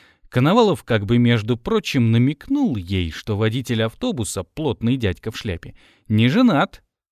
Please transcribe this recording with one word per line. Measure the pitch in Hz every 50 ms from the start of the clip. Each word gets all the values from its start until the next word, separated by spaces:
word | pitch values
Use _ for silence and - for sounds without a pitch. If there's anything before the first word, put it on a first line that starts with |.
| _ _ _ _ _ -
Коновалов | - 123 123 151 185 240 233 208 165 - -
как | - 120 107 101
бы, | 98 120 120
между | 120 120 120 113 104 107 123
прочим, | 120 - - 226 220 - - - 139 120 117
намекнул | 113 117 123 135 151 - - - 277 294 277 220 139
ей, | 104 87 87 101 95 87 82
что | 76 - - - 107 101
водитель | 110 110 107 135 123 - 120 110 110
автобуса, | 113 - - - 254 220 135 107 - - 101 90
плотный | - - - 156 147 107 - - 117 131 135
дядька | 113 98 87 - - 113
в | - -
шляпе, | - 110 87 80 - - - - _ _ _ _ _ -
не | 110 107 113 123
женат | 147 226 262 240 180 139 170 - - - _ _ _ _ _ _